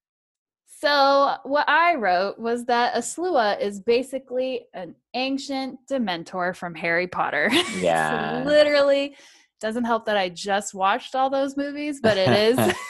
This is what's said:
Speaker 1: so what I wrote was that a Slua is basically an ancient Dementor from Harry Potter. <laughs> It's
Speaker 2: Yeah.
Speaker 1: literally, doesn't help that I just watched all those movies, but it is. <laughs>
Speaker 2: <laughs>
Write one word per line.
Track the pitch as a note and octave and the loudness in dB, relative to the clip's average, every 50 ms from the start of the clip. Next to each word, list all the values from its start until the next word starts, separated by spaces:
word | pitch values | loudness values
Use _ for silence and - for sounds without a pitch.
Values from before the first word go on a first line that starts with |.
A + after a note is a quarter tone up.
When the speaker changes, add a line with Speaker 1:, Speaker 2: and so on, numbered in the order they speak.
| _ _ _ _ _ _ _ _ _ _ _ _ _ | _ _ _ _ _ _ _ _ _ _ _ _ _
Speaker 1:
so | _ - - - C#4+ D4 C#4+ C#4 C#4 C#4 C#4 C#4 A3+ - - - | _ -8 -4 0 2 4 6 6 6 6 4 4 2 0 -2 -4
what | C4 C#4 D4 - | -2 0 0 2
I | - C#4+ D#4+ E4+ F4 E4+ | 2 4 4 4 4 2
wrote | C4+ G#3 F#3 F3+ F3 G3 G3+ - | 2 2 2 2 2 0 -2 -4
was | - A3+ A#3 A#3 A#3+ A#3+ | -6 -4 -4 -4 -4 -2
that | B3 A#3+ A#3+ B3 - - | 0 0 2 2 0 0
a | A#3 | -2
Slua | A#3+ - - D#4+ F4 F#4 E4+ B3+ A3 G#3 G3+ - | -4 -6 -6 -4 -2 0 2 2 2 2 0 0
is | G3+ G3+ G3+ G3+ | -2 -4 -6 -4
basically | F#3 A#3 A#3 B3+ C4 C4+ C#4 C4 C4+ - B3 B3+ C4 C4 B3+ - - _ - | 0 0 2 2 0 -2 -8 -10 -10 -6 -4 -4 -4 -4 -6 -8 -10 _ -14
an | F#3 F3+ - - - _ _ - | -14 -14 -14 -16 -20 _ _ -6
ancient | B3 C4 C4+ C#4 C4+ C#4 - C4+ C4+ C4+ B3+ B3 - _ - | -4 -4 -2 -4 -4 -6 -6 -6 -6 -6 -8 -10 -14 _ -6
Dementor | C4+ C4 A3+ F#3+ F3 E3 D#3+ - - F#3 F3 F3+ F3+ | -4 -2 -2 -2 -4 -6 -8 -8 -6 -4 -4 -4 -4
from | - F3+ F3 E3 | -6 -8 -10 -8
Harry | D#3+ E3 E3+ E3+ F3 F3+ | -4 -2 0 0 0 0
Potter. | F3+ - F3 - - - D3 D3+ G#3 | -2 -2 -4 -2 -2 0 0 0 2
<laughs> | |
It's | B3+ E4+ F4+ - G#3 F#3 | 2 2 0 0 -4 -2
Speaker 2:
Yeah. | F3+ E3+ E3 D#3+ D#3 D#3 D#3 D#3+ D#3 D#3 D#3+ B3 C4 | 0 2 2 2 2 0 -2 -2 -2 -4 -4 -4 0
Speaker 1:
literally, | C#4+ D4 D4+ D4+ D4 D4 C#4+ C#4 C#4+ C#4 C#4 C#4 C#4+ C#4+ - - - - _ _ _ _ _ | 2 4 4 4 4 4 2 2 2 2 0 0 -4 -8 -14 -20 -20 -20 _ _ _ _ _
doesn't | A3 A3 A3 B3 A#3+ | -8 -6 -4 -4 -2
help | A#3 A#3 A3+ A3+ | -2 -2 -2 -2
that | A3 G#3 | -2 0
I | G3+ F#3 F#3 | 0 0 -2
just | E3+ E3+ F3+ G3+ G3 G#3 G3+ - - | -4 -6 -4 -2 -2 -2 -2 -4 -4
watched | F#3+ F#3+ G3 A3 B3+ - - - | -2 0 0 0 0 -4 -4 -2
all | C4 C4 C4+ | -2 0 0
those | C#4 C4+ C#4 C#4 C#4 | 0 0 -2 -2 -2
movies, | C#4+ C#4 C#4+ C#4+ D4 D4 D4+ C#4+ C#4 | -4 -6 -6 -6 -6 -6 -6 -4 0
but | A3+ A3 G#3 | 2 2 2
it | F#3+ F#3 - | 4 4 4
is. | - G#3 G#3+ A3+ B3+ B3+ - - - - | 4 4 4 4 4 4 2 2 0 -2
<laughs> | |
Speaker 2:
<laughs> | - | -6